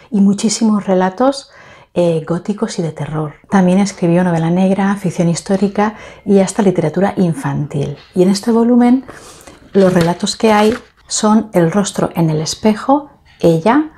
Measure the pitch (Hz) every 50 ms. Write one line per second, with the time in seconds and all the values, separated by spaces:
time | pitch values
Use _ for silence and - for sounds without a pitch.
0 | - - - 196 202 196 202 202 - 208 - - 233 214 214 202 - 202 185 185
1 | 185 190 190 - 254 269 - - - _ _ - - - - - - _ - 175
2 | 175 170 165 160 156 - 165 175 - - 202 208 226 214 - - 170 156 156 -
3 | 151 147 156 156 156 151 - - _ - - 196 180 180 185 196 202 196 - -
4 | 185 170 170 180 180 180 170 160 165 165 175 185 190 190 196 202 196 196 202 202
5 | - 170 - - 170 170 165 - - - 196 190 208 196 202 208 208 220 214 -
6 | - - - - - 208 196 196 190 185 - - 202 190 - 170 160 151 151 180
7 | 196 196 - 208 185 170 156 - - 143 139 143 147 143 - 143 139 139 143 -
8 | - _ - 180 180 190 196 190 - 233 220 226 233 240 247 240 240 240 254 269
9 | 262 - - - - - - - - - - - - - - 196 190 180 170 175
10 | 165 170 175 - 208 190 - - - 220 208 208 214 214 247 - - _ _ _
11 | _ - - - - 214 214 220 214 - - 180 170 165 165 208 196 - - -
12 | - - - - 165 160 156 151 160 - - - - 220 214 214 - - 269 294
13 | 294 - - _ _ _ _ - - 170 165 160 - 214 247 302 311 311 -